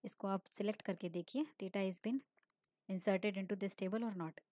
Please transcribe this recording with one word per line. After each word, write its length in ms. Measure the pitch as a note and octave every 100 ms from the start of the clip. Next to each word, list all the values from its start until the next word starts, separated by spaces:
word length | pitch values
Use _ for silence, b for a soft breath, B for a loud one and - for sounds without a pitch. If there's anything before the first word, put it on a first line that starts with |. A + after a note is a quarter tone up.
इसको 240 | G3+ - G3+
आप 160 | G3 -
सिलेक्ट 300 | - G3+ G#3+
करके 260 | - F3+ F3+
देखिए, 360 | E3+ F3 B3+ D4+ -
data 240 | F#3+ G3+
has 160 | F#3+ F#3 -
been 120 | C4 - _ _ _ - _ -
inserted 440 | F#3+ G3 F#3+ G#3 G3
into 140 | F#3 G3+
this 120 | G3
table 300 | - F#3+ G#3+
or 60 | A#3 F#3+
not। 240 | D#3+ - _